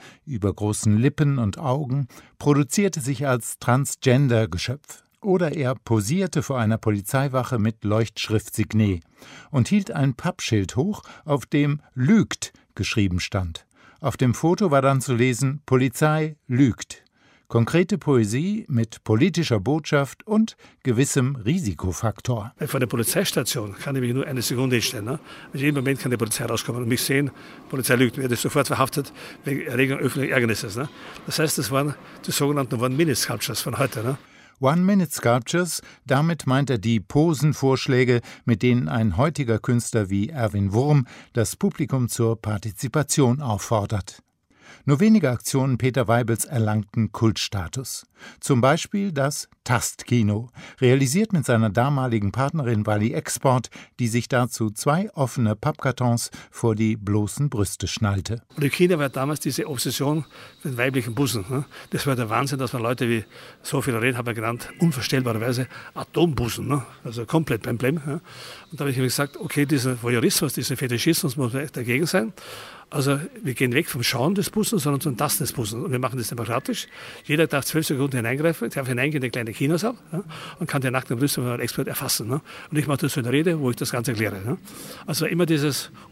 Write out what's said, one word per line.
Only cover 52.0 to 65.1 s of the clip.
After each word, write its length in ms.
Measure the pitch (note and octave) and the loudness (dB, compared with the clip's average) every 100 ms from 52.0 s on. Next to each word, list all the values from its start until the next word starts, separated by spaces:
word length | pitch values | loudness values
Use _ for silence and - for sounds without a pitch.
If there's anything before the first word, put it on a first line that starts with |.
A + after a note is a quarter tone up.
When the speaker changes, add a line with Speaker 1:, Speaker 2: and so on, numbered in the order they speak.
| B2+ A2+ G2 | 0 0 0
Speaker 1:
Partnerin 520 | B2 C#3 D#3+ A#2+ G#2+ G#2+ | 0 -2 -2 0 0 0
Wally 260 | G#2 A2 | 0 0
Export, 560 | - - - C3+ B2 - - - - | -2 -6 -2 2 2 -2 -12 -14 -4
die 80 | A#2+ | -2
sich 200 | A#2 - | -2 0
dazu 420 | B2+ B2 - A2 | 0 0 -2 -4
zwei 420 | A2 D3 D#3+ G#3+ | -2 0 0 0
offene 420 | - C3 - G#2+ | -2 -2 0 0
Pappkartons 760 | G2 D3+ - C3+ - B2 A#2 - - - | 0 -2 -2 -2 0 0 0 -2 -12 -20
vor 240 | - A#2 | -2 0
die 220 | G#2+ A2 A2 | 2 0 0
bloßen 520 | G2+ G#2+ G#2 - C#3+ | 0 0 0 -2 -2
Brüste 380 | G#2+ G2 - F#2 | 0 -2 -2 -6
schnallte. 560 | - G2+ G2 - A2+ - - | -2 0 0 -4 -8 -10 -4
Speaker 2:
Und 80 | |
im 60 | C#3+ | -2
Kino 280 | - F3+ E3 | 2 2 2
war 100 | C#3 | 0
damals 320 | C3+ C#3 D3+ | -2 -4 -4
diese 280 | D#3+ C3 D3+ | -4 -4 -4
Obsession 560 | B2+ C#3 A#2+ C#3+ D#3 - - - - | -4 -4 -2 0 0 -4 -12 -20 -12
für 100 | D3+ | -6
den 80 | A#2+ | -2
weiblichen 360 | C3 C3 A#2 | 0 0 -2
Busen, 300 | A2+ C#3 A2+ F2+ | 0 0 -2 -4
ne? 160 | C3 C#3+ - - | -4 -6 -12 -6
Das 160 | F3 C#3 | -4 0
war 100 | B2 | 0
der 120 | A2 | 0
Wahnsinn, 300 | A2+ C#3 C#3 | 0 0 -2
dass 140 | B2 | -4
man 100 | B2+ | -2
Leute 260 | A2+ B2+ A#2+ | -2 0 0
wie, 160 | A2+ - - - - | 0 -2 -14 -20 -18
so 200 | - C#3+ | -4 -2
viele 180 | C3 A2+ | 0 0
Reden 160 | B2 B2 | 0 0
haben 100 | A#2+ | -4
wir 80 | |
genannt, 340 | A2 A2 A#2+ - - | -4 -4 -6 -8 0
unvorstellbarerweise 880 | E3+ B2+ - | 0 2 0